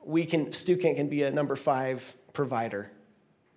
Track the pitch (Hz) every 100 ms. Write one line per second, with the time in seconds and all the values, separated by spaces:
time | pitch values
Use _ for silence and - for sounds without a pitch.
0 | - 165 165 165 123 - - 180 165 147
1 | 143 147 139 147 143 135 156 131 131 127
2 | - - - - 135 120 117 101 101 -
3 | - _ _ _ _